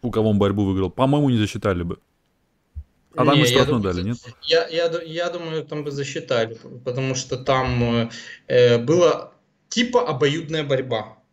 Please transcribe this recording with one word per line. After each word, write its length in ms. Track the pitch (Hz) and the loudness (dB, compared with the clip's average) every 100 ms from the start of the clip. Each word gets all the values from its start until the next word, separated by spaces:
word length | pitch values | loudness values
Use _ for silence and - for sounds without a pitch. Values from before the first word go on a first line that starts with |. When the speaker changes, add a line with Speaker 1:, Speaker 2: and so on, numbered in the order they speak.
Speaker 1:
У 100 | 123 | -4
кого 180 | 110 110 | 0 2
он 80 | 104 | 4
борьбу 240 | 101 98 | 2 2
выиграл, 260 | 101 95 92 | 0 0 -2
по-моему, 380 | - 131 147 143 | 0 2 2 2
не 80 | 120 | 2
засчитали 460 | 104 107 104 90 | 0 -2 -2 -2
бы. 140 | 87 - _ _ _ _ _ _ _ - - _ _ - | -4 -8 _ _ _ _ _ _ _ -18 -18 _ _ 0
А 80 | 123 | 2
там 100 | 143 | 4
Speaker 2:
Не, 60 | |
Speaker 1:
и 0 | |
Speaker 2:
я 60 | 123 | 4
Speaker 1:
штрафную 180 | 127 - 123 | 4 2 2
Speaker 2:
думаю, 140 | 95 | 0
Speaker 1:
дали, 100 | 87 | -2
нет? 140 | 95 120 123 - | -4 -6 -10 -16
Speaker 2:
я, 260 | - 160 - | -2 0 0
я 180 | 160 170 | -2 -2
ду-, 120 | 170 165 | -4 -8
я 240 | 160 170 | -6 -6
думаю, 340 | 170 165 160 143 | -6 -8 -8 -6
там 180 | 151 | -8
бы 80 | 147 | -8
засчитали, 680 | 143 139 165 - 120 113 - 131 127 - | -6 -6 -8 -2 -2 -2 -6 -16 -12 -8
потому 300 | 127 131 131 | -4 -2 -4
что 220 | - 127 | -6 -8
там, 720 | - 135 127 123 120 117 113 - - - - | 0 0 2 0 2 0 -2 -8 -18 -20 0
э, 300 | 123 123 117 | 4 6 6
была 540 | 120 170 170 - - _ _ _ _ | 4 4 4 2 -6 _ _ _ _
типа 380 | 220 240 240 - | -2 2 2 0
обоюдная 560 | 139 147 156 156 156 | 0 0 0 -4 -6
борьба. 560 | 143 135 127 113 107 - _ | -2 -2 -2 -6 -6 -16 _